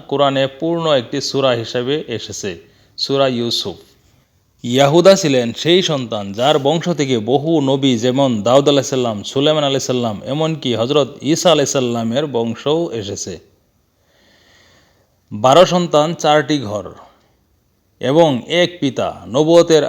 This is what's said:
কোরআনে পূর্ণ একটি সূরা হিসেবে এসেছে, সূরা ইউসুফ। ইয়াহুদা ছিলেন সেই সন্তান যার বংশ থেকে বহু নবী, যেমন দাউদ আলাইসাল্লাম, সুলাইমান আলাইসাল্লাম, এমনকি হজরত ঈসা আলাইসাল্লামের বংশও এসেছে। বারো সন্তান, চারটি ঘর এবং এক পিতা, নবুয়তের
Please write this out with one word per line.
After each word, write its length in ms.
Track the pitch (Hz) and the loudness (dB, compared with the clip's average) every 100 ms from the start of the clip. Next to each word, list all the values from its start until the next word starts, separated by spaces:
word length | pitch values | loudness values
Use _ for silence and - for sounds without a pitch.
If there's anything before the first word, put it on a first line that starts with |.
| - | -4
কোরআনে 360 | 139 139 135 135 - | 0 0 2 -2 -4
পূর্ণ 280 | 165 170 160 | -4 -2 0
একটি 240 | 139 117 143 | 0 -2 -6
সূরা 300 | - 135 135 | -4 -2 0
হিসেবে 420 | 117 113 123 123 151 147 | 0 -4 -6 -4 -4 -6
এসেছে, 440 | 110 - 98 101 87 - _ _ - | -10 -10 -10 -10 -10 -16 _ _ -10
সূরা 300 | - 139 135 | -2 0 0
ইউসুফ। 480 | 120 117 - 101 82 - _ _ _ _ _ _ _ | 0 -4 -4 -6 -12 -18 _ _ _ _ _ _ _
ইয়াহুদা 500 | 120 127 139 165 180 190 | -4 2 4 6 6 6
ছিলেন 320 | 156 131 117 110 | 4 0 0 -2
সেই 240 | 151 185 | 0 2
সন্তান 420 | 175 143 113 107 98 | 2 -4 -4 -6 -6
যার 220 | 98 135 151 | -2 2 2
বংশ 260 | 135 165 175 151 | 2 -2 -2 -2
থেকে 180 | 139 120 107 | 0 -2 0
বহু 260 | 139 156 160 | -2 0 0
নবী, 300 | 135 135 139 117 | 0 2 2 2
যেমন 320 | 123 131 135 110 | 0 0 0 0
দাউদ 220 | 107 135 147 | 2 4 4
আলাইসাল্লাম, 480 | 143 - 131 120 104 | 0 0 -2 -2 -4
সুলাইমান 420 | - 135 147 156 143 | -6 -2 0 0 0
আলাইসাল্লাম, 480 | 135 - 127 117 101 117 | -2 -2 -4 -4 -6 -8
এমনকি 440 | 147 160 151 131 110 | -4 -4 -4 -4 -2
হজরত 340 | 120 147 120 - | 0 0 0 -4
ঈসা 260 | 131 160 180 | -4 2 2
আলাইসাল্লামের 760 | 151 135 143 123 117 113 127 156 | 2 2 -2 -2 -2 -2 -4 -4
বংশও 520 | 120 117 110 139 160 170 | -4 -4 -4 -4 -2 -4
এসেছে। 400 | 117 98 98 101 - _ _ _ _ _ _ _ _ _ _ _ _ _ _ _ _ _ _ - | -8 -10 -10 -12 -14 _ _ _ _ _ _ _ _ _ _ _ _ _ _ _ _ _ _ -16
বারো 320 | 107 123 156 175 | 0 4 6 6
সন্তান, 420 | 180 170 151 156 165 | 4 2 2 0 0
চারটি 420 | 156 151 143 147 | 2 2 2 -2
ঘর 240 | 104 104 87 - - _ _ _ _ _ _ _ _ - | -4 -8 -10 -16 -20 _ _ _ _ _ _ _ _ -8
এবং 280 | 123 156 160 120 - | 0 4 4 2 -2
এক 160 | 175 175 - | -2 -2 -2
পিতা, 300 | 139 113 92 87 90 | -4 -2 -6 -6 -4
নবুয়তের 560 | 127 156 170 165 156 | -2 4 4 6 4